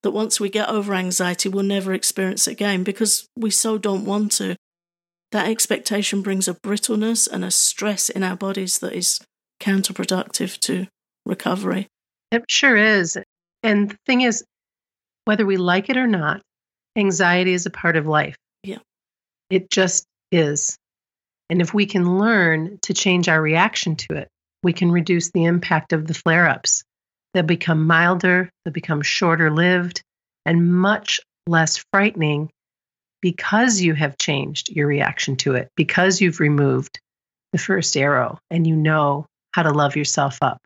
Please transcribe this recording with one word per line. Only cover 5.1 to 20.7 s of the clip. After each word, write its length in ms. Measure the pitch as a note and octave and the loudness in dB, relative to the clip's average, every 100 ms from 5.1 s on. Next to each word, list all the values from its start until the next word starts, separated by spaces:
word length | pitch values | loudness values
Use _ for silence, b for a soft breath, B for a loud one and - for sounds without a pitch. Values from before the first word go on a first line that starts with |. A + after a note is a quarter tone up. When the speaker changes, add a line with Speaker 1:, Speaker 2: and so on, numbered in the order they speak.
| _ _ | _ _
Speaker 1:
That 160 | G#3+ G3+ | -4 -2
expectation 760 | A3+ - G#3 - G#3 G3+ G3+ | -2 -2 -4 -2 -4 -2 -4
brings 260 | G3 F#3+ F#3+ | -4 -2 -4
a 60 | |
brittleness 720 | F3 G3+ G#3 - G#3+ A3 A#3 - | -6 -6 -6 -2 -2 -2 -2 -2
and 180 | G3 | -4
a 60 | F3+ | -2
stress 580 | - - - G#3 G3 - | 0 -2 -2 -4 -4 -4
in 140 | - | -4
our 140 | F#3 F#3 | -4 -4
bodies 420 | G3 G3 F#3 - | -6 -6 -4 -6
that 160 | F3+ | -6
is 260 | F3+ F3+ - _ _ _ _ | -4 -4 -4 _ _ _ _
counterproductive 960 | - G3 - F#3+ F3+ F#3 - - F#3 - | 0 0 0 -6 -4 -4 -4 -6 -8 -6
to 260 | - F3+ F#3 _ _ _ - | -4 -4 -6 _ _ _ -8
recovery. 600 | F#3 - F#3 F#3 F#3 G3+ _ _ _ _ | -6 -4 -4 -4 -4 -6 _ _ _ _
Speaker 2:
It 120 | A#3 A#3+ | -4 0
sure 280 | - C#4 A3 | 2 4 4
is. 420 | A3 G#3 E3 - - _ _ _ | 4 2 0 -6 -12 _ _ _
And 280 | A3 G#3 G3+ | 0 2 0
the 80 | - - | -4 0
thing 160 | B3 | 2
is, 200 | B3 A3 - _ _ _ _ _ _ _ - | 2 0 -8 _ _ _ _ _ _ _ -2
whether 180 | G#3 | 2
we 120 | G3+ F#3+ | 2 2
like 340 | F3+ F3+ G3+ | 2 0 0
it 60 | B3+ | 0
or 100 | B3+ | 0
not, 340 | F#3+ D3+ G3 _ _ _ _ _ A3+ | 0 -2 -6 _ _ _ _ _ 0
anxiety 560 | G3+ F3 F3 F3+ F3+ | 0 2 2 4 2
is 140 | F3+ F3 | 0 -4
a 40 | |
part 260 | - F3 E3 | -4 0 0
of 100 | D3+ | 0
life. 300 | D3+ D3 - _ _ | 0 -2 -10 _ _
Speaker 1:
Yeah. 140 | G3 - _ _ _ _ _ _ _ | -14 -14 _ _ _ _ _ _ _
Speaker 2:
It 200 | F#3+ F#3+ | -2 0
just 340 | - F#3 - _ _ _ | 0 2 0 _ _ _
is. 440 | F3 D3+ D3 - | 2 2 0 -4